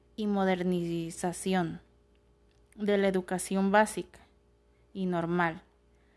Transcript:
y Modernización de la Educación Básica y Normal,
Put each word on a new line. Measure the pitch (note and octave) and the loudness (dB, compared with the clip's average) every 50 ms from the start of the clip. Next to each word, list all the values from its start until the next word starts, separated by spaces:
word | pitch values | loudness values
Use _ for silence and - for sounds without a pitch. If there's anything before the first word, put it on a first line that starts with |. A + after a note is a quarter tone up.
| _ _ _ | _ _ _
y | - G#3+ G#3 | -6 -2 -2
Modernización | G3+ G3 F#3+ F#3+ F#3 F3+ F3+ F#3 F3+ F3 E3+ E3+ E3+ E3+ E3 E3 E3 - - F3+ E3+ - - G3 F#3 F#3 F3 D#3+ E3 F3+ - _ _ _ _ _ _ _ _ _ _ _ _ _ _ _ _ _ _ | 0 2 2 2 2 2 0 0 0 0 0 -2 -4 -4 -6 -6 -8 -6 -6 -4 -4 -4 -2 0 0 0 0 -2 -4 -10 -14 _ _ _ _ _ _ _ _ _ _ _ _ _ _ _ _ _ _
de | - G#3 G3+ G3+ G3+ | -6 -2 0 2 4
la | G3 G3 | 4 2
Educación | F#3+ F#3+ F3+ - F#3+ F3+ - - G3 F#3+ G3 G3 | 2 0 -2 -2 -4 -6 -4 -2 0 0 2 4
Básica | F#3+ G#3+ G#3+ G#3+ - - F3 - - - - _ _ _ _ _ _ _ _ _ _ _ _ _ - | 6 4 4 4 0 -8 -10 -10 -12 -20 -20 _ _ _ _ _ _ _ _ _ _ _ _ _ -8
y | G3 F#3+ F3+ | -6 -4 -2
Normal, | F3+ E3+ E3+ E3 F3 F3 F3 E3 D#3+ F3+ - _ _ _ _ _ _ _ _ _ _ | -2 -2 -2 0 0 0 0 0 -2 -6 -14 _ _ _ _ _ _ _ _ _ _